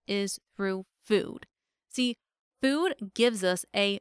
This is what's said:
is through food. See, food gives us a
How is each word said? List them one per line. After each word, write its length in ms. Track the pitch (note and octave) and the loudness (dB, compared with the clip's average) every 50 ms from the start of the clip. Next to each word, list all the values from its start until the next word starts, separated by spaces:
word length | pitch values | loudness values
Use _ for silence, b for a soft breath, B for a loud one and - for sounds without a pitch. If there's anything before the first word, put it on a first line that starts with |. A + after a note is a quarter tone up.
| _ | _
is 320 | - G3+ G3+ G3+ F#3+ - - _ _ _ | -4 -2 -2 -2 -2 -4 -8 _ _ _
through 300 | - G3 F#3+ F#3+ F#3+ F#3+ - _ _ _ | -4 -4 -2 -2 -4 -6 -12 _ _ _
food. 440 | - G#3+ F#3+ - - - - - - _ _ _ _ _ _ _ _ | 2 2 2 2 -2 -8 -14 -18 -20 _ _ _ _ _ _ _ _
See, 260 | - - B3+ B3 - - _ _ _ _ _ _ _ _ | -2 0 0 0 -2 -4 _ _ _ _ _ _ _ _
food 340 | - C4+ C#4 D4+ E4+ F#4+ D4 - G#3+ F#3+ - | 0 2 2 2 0 0 -2 -4 -8 -8 0
gives 280 | - A3+ B3 A3+ G3+ F#3 | 2 2 2 4 2 2
us 220 | F#3 F3+ F3 - - - | 2 0 0 -4 -4 -2
a 240 | G#3 G3+ G3+ G3+ G3 | 0 0 0 0 -4